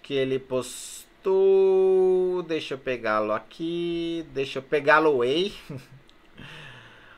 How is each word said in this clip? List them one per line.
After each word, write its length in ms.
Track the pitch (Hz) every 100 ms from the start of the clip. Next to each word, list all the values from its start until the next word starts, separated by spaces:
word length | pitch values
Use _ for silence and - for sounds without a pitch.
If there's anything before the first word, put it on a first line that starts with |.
que 100 | -
ele 280 | 139 135 131
postou, 2000 | 131 127 120 - - - - _ 196 190 190 190 190 190 190 185 185 185 180 180
deixa 320 | 165 160 -
eu 40 | 135
pegá-lo 540 | 135 123 110 107 107
aqui, 920 | 110 - - 165 170 170 170 165 165 160
deixa 240 | 131 135 139
eu 40 |
pegá-lo, 580 | 131 151 139 151 156 135
ei. 320 | 120 151 202 - -
<laughs> 320 | 135 - - - _ - - - - - - - - -